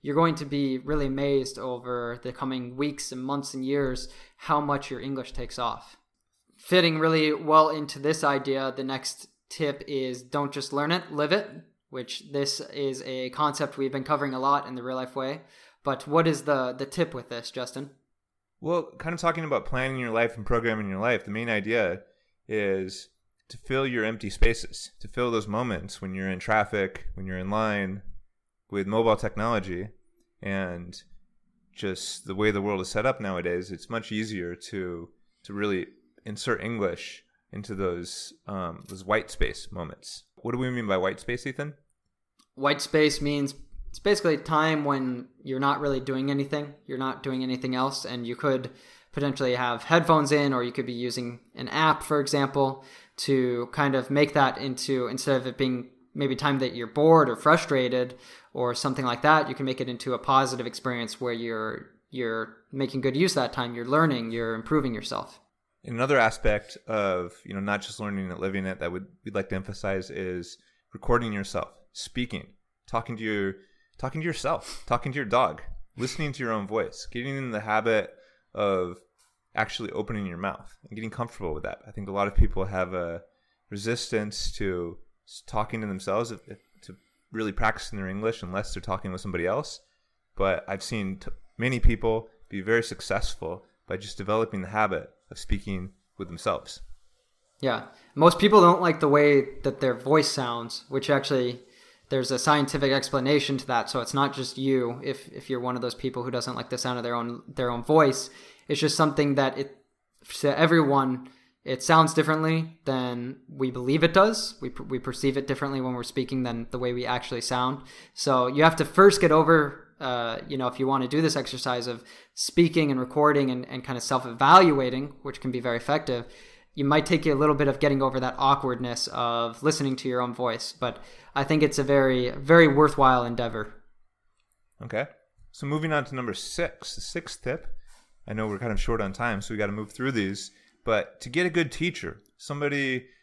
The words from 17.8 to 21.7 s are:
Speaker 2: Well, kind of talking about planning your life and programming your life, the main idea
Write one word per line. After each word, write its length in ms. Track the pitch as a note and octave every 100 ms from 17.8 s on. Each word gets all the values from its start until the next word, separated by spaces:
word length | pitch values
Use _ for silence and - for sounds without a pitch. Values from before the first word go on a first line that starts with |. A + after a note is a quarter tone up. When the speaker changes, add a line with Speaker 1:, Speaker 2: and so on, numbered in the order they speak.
| C#3 _ _ _ _ _ _ _
Speaker 2:
Well, 320 | D3+ E3+ - -
kind 140 | D#3+
of 60 | E3+
talking 240 | E3+ E3
about 220 | D#3 B2+ -
planning 320 | B2+ C3 C3
your 140 | B2
life 260 | A2+ A#2 A#2
and 80 | G2+
programming 420 | A#2 A#2 A2 G2+
your 120 | F#2+
life, 260 | A2+ A2+ -
the 60 |
main 180 | G#2+ A#2
idea 520 | G#2+ G2+